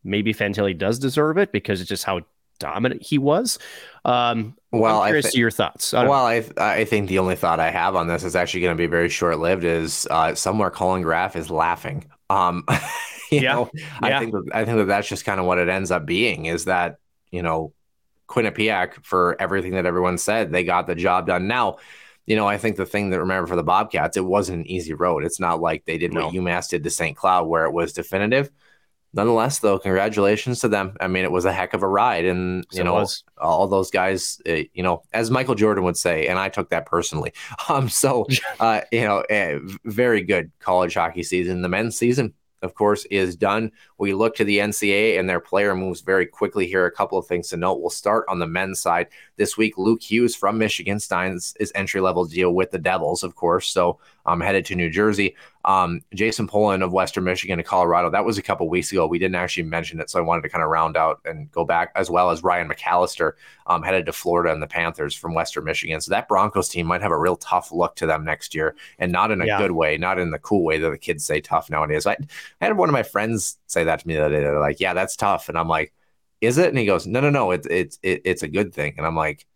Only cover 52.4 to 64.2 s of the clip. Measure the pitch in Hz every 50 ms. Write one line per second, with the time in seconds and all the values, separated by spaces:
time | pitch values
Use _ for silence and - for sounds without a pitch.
52.4 | 90 90 87 92 92 - - 90 76 90 92 90 80 76 90 - - 87 - -
53.4 | - 85 87 92 - - - 92 87 87 87 _ _ - _ _ _ - 87 85
54.4 | 82 98 98 95 82 - 98 90 87 82 78 98 104 110 101 98 101 95 - -
55.4 | - - _ _ - - 95 95 90 85 85 82 - _ 104 92 107 113 107 -
56.4 | 110 90 - 104 107 104 98 95 95 90 90 95 92 - - 101 90 90 90 90
57.4 | - 95 92 85 82 - - 92 87 85 85 87 87 85 80 101 98 110 110 101
58.4 | - - 98 - 90 80 87 90 85 - 98 92 82 80 87 85 92 92 92 87
59.4 | 90 90 - 92 82 78 80 85 80 80 82 80 76 - - 92 82 82 85 85
60.4 | 78 78 - 85 80 78 80 80 82 80 78 80 80 80 78 - _ 82 80 76
61.4 | 73 76 _ 85 85 - 85 85 87 87 _ 95 95 87 85 87 90 90 85 82
62.4 | 85 90 87 87 85 76 73 - - 82 87 90 90 87 - - 85 76 - _
63.4 | - - - _ _ - 87 85 78 92 95 92 80 80 78 -